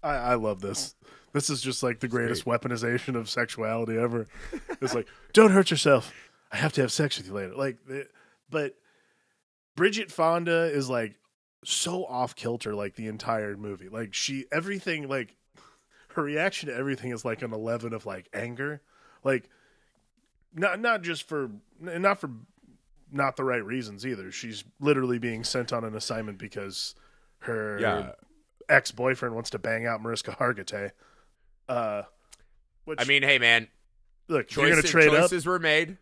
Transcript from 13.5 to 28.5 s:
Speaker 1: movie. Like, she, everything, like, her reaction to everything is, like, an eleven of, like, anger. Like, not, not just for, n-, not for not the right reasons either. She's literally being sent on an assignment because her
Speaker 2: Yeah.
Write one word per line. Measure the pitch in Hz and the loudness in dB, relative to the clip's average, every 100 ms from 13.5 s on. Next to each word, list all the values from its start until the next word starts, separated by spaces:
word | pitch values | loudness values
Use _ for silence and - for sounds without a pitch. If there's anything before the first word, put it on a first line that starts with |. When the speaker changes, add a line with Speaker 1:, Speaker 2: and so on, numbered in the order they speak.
| 101 | -8
Speaker 1:
movie. | 104 95 92 | -10 -10 -10
Like, | 110 110 | -10 -6
she, | - - 135 127 | -4 -4 -6 -4
everything, | 151 175 196 185 160 143 | -4 -4 -6 -4 -6 -4
like, | 135 113 _ _ _ - _ _ _ _ | -4 -4 _ _ _ -20 _ _ _ _
her | - | -4
reaction | 147 151 180 - 147 | -2 0 -2 -2 -8
to | |
everything | 120 139 131 127 | -4 -4 -4 -6
is, | 117 | -6
like, | 123 113 | -4 -4
an | 120 | -6
eleven | 110 113 117 113 | -6 -4 -4 -4
of, | 110 104 | -8 -8
like, | 92 90 | -12 -10
anger. | - 117 120 139 147 _ _ _ _ | -8 -8 -6 -8 -8 _ _ _ _
Like, | 135 131 - _ _ _ _ _ _ _ _ _ _ | 0 0 -2 _ _ _ _ _ _ _ _ _ _
not, | 160 190 185 | -2 0 0
not | 233 220 | 0 0
just | 170 160 - | -2 -6 -6
for, | 151 131 110 _ _ | -4 -4 -8 _ _
n-, | 170 170 | -10 0
not | 196 196 | 2 2
for | 151 113 117 _ _ _ _ _ _ | -4 -10 -18 _ _ _ _ _ _
not | 139 139 131 | 0 0 0
the | |
right | 131 123 | 0 0
reasons | 101 127 110 101 120 | -2 -6 -6 -8 -8
either. | 113 92 | -6 -8
She's | - 117 104 - _ | -10 -10 -12 -14 _
literally | 139 139 127 123 | 2 2 2 -2
being | 120 113 | -2 -4
sent | 117 127 120 | -4 -4 -4
on | 120 | -4
an | 113 | -4
assignment | 107 - 113 107 98 | -8 -6 -6 -6 -10
because | 107 - 98 95 - - - _ _ _ | -12 -10 -10 -8 -10 -12 -20 _ _ _
her | - 117 107 104 | -8 -6 -4 -2
Speaker 2:
Yeah. | 110 85 65 - _ _ _ | 0 0 -4 -12 _ _ _